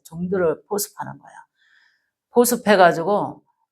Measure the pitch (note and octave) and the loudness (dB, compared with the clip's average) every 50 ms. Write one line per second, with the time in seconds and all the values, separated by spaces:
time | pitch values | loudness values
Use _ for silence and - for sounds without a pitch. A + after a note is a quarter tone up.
0 | _ - D#3+ E3+ F3+ F3+ G3 F#3 F3+ D#3+ D3 - _ - G#3 G3+ G3+ - _ - | _ -18 -12 -10 -8 -6 -4 -2 -2 -2 -2 -4 _ -8 -8 -8 -8 -8 _ -16
1 | C#3 C3+ C#3 C#3 _ - - - - _ _ _ _ _ _ _ _ _ _ _ | -16 -16 -16 -20 _ -20 -20 -20 -20 _ _ _ _ _ _ _ _ _ _ _
2 | _ _ _ _ _ _ - A#3+ B3 A#3 A#3+ A#3 - G3+ G#3 F#3 F#3 E3+ D3+ D#3+ | _ _ _ _ _ _ 0 2 2 2 0 -4 0 2 4 6 6 4 4 2
3 | E3 F3+ G#3 G3 D3+ B2+ - - _ _ _ _ _ _ | -4 -4 -2 -4 -4 -6 -10 -16 _ _ _ _ _ _